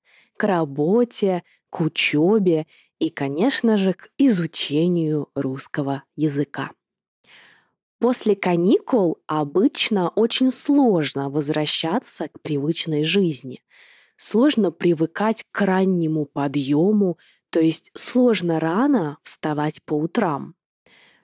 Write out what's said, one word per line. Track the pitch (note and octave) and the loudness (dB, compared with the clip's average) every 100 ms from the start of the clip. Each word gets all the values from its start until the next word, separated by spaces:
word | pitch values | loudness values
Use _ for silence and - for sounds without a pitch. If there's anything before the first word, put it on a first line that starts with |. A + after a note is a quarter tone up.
| _ _ _ _ | _ _ _ _
к | |
работе, | G#3 F3 D#3 C#3 D3+ A3 A#3+ - G3 F3+ - _ _ | 0 0 -2 -2 0 2 0 0 -2 -2 -6 _ _
к | - | -4
учёбе | D#3 - - D3 E3+ A3 F#3 D#3+ D#3+ _ _ _ | -2 0 0 2 4 4 4 2 -2 _ _ _
и, | D#3+ | -6
конечно | - C#3 C#3+ A#3+ - A#3 G#3+ | -4 -6 0 0 0 2 2
же, | F#3+ | 2
к | F3 - - | -2 -10 0
изучению | C4+ F#3+ D#3+ - - C#3+ F3 F3 D#3 D3+ C#3 | 2 2 -2 -6 -4 0 2 0 0 -2 -4
русского | - C3+ C3+ - - C#3 C#3 - - | -6 -6 -6 -8 -6 -4 -6 -8 -4
языка. | D3+ C#3+ D3 - C#3 - _ _ _ _ _ - - _ _ _ _ _ | -2 0 -4 -6 -10 -12 _ _ _ _ _ -20 -20 _ _ _ _ _
После | A#3 B3+ - | 0 0 0
каникул | G3 F#3 E3+ F3+ F4+ - B3 F3 - - | 0 0 2 2 2 2 2 2 -2 -4
обычно | D#3 D3 F3 B3+ - - G3+ E3+ | -4 0 2 2 0 -2 0 0
очень | - A#3 - C4 | 0 0 2 0
сложно | - - C#4+ B3+ F3+ C#3 C#3 C#3 | -2 0 2 4 2 0 -4 -4
возвращаться | C#3+ C#3+ D#3 D3+ - D#3+ G#3 - - D#3+ | -4 -2 -2 -2 -2 -2 -4 -4 -8 -8
к | - | -10
привычной | - C#3+ C#3+ E3 E3 D3+ | -6 -4 -2 -4 -2 -2
жизни. | D#3 G3+ F3+ C3+ C3 B2+ _ _ - _ _ _ | 0 2 0 -2 -10 -16 _ _ -20 _ _ _
Сложно | - G#3 C#4+ B3+ F#3 | -4 2 2 2 0
привыкать | - F3 D#3 D#3+ - G#3+ G#3+ - | 0 0 0 0 0 -2 -2 -6
к | - | -2
раннему | G3 F#3 F#3+ F3+ D#3+ D#3 | 0 2 2 0 0 -2
подъёму, | D3 - C#3+ C#3+ C3+ D3 F#3 G#3 F#3+ E3 _ _ _ | -4 -4 -2 -2 0 2 2 2 0 -2 _ _ _
то | E3+ | 0
есть | D#3+ D#3+ - | 0 0 -10
сложно | - - B3 B3 G3+ E3+ D#3+ | -14 -4 2 2 2 0 -2
рано | D#3+ F3+ C#4+ C4 D#3 D3 | 0 0 2 2 0 -6
вставать | - - D#3 D3 D3+ - | -14 -8 -4 -2 -2 -6
по | - | -4
утрам. | D3+ E3 - F#3+ C#3 C#3 - _ _ _ _ _ _ | -4 -2 -2 -2 -2 -8 -18 _ _ _ _ _ _